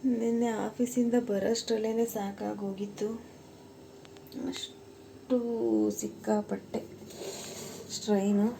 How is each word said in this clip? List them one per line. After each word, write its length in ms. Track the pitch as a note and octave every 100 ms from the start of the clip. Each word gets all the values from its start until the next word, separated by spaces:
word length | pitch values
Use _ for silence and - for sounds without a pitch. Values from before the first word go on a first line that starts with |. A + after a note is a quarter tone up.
ನೆನ್ನೆ 440 | C4 A#3 A#3 A#3 A#3 G#3+ G#3
ಆಫೀಸಿಂದ 480 | - A#3+ B3 A#3 A#3+ A#3+
ಬರೋಷ್ಟ್ರಲ್ಲೇನೆ 760 | G3+ G3 A3+ - A3+ A3 A3+ A#3
ಸಾಕಾಗೋಗಿತ್ತು. 1000 | G#3+ G3 G3+ G#3 G#3 G3 F#3+ G3+ - G#3 A3+ - - - - - - - - - - - - -
ಅಷ್ಟು 880 | - - - - - - - - B3+ A#3 A#3 A3+ A3 G#3+ G#3
ಸಿಕ್ಕಾಪಟ್ಟೆ 840 | G#3+ G#3 - G#3+ G#3 G3+ - - - - - - - - - - - - -
ಸ್ಟ್ರೈನು. 540 | - - G3+ G3+ G3+ G#3+